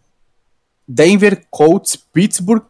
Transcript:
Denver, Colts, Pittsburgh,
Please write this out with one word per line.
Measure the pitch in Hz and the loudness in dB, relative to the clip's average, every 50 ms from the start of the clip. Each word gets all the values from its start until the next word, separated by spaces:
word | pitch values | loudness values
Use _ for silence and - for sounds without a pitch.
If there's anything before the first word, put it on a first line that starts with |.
| _ _ _ _ _ _ _ _ _ _ _ _ _ _ _ _ _ | _ _ _ _ _ _ _ _ _ _ _ _ _ _ _ _ _
Denver, | - 123 131 151 180 208 196 208 208 202 - _ _ | -6 -2 0 2 2 4 2 2 0 0 -2 _ _
Colts, | - - 151 160 185 196 - - - | -2 0 2 2 2 0 -2 -6 -10
Pittsburgh, | - _ _ - 190 196 214 - - 175 196 233 220 - | -10 _ _ -4 -4 -4 -2 -4 -4 -4 -2 -2 -2 -4